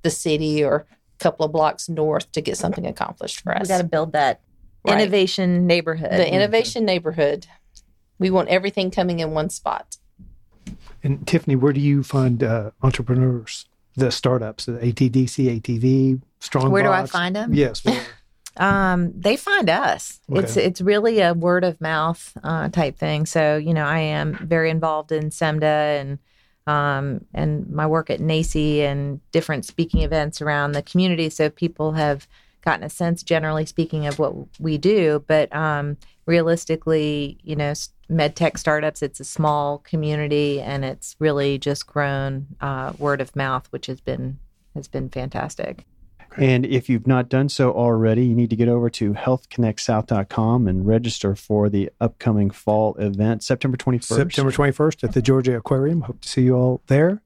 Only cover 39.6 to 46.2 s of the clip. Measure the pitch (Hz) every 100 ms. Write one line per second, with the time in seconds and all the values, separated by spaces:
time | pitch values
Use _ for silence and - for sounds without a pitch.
39.6 | 143 143 _ 165 151 151 147 147 147 139
40.6 | 123 139 135 - - - 156 143 139 139
41.6 | 143 143 - 147 143 139 135 135 139 -
42.6 | 139 135 131 - 143 139 127 147 135 127
43.6 | - 135 - 131 - 131 127 139 - _
44.6 | _ 147 139 135 131 131 131 - 135 -
45.6 | - - - _ - _